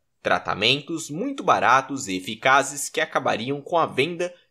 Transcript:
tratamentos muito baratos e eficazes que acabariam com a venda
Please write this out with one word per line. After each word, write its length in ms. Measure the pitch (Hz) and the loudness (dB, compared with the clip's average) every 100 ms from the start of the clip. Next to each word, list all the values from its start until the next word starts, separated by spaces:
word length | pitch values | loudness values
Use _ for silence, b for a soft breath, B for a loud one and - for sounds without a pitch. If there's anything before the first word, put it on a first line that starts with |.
| _ _ | _ _
tratamentos 880 | 104 90 - 92 110 139 143 160 - | 0 0 0 0 2 2 -2 -8 -8
muito 340 | 147 269 269 | -6 -6 -2
baratos 640 | 180 107 101 131 - 139 98 | 2 4 4 4 2 -6 -4
e 100 | 92 | -6
eficazes 720 | 92 110 131 139 139 143 - | -6 -2 4 4 4 -4 -6
que 120 | - | -4
acabariam 600 | 156 156 123 107 120 143 | -2 -2 0 -2 -2 -6
com 160 | 139 170 | -2 0
a 80 | 147 | 0
venda 480 | 98 151 170 180 B B | 0 -2 -2 -8 B B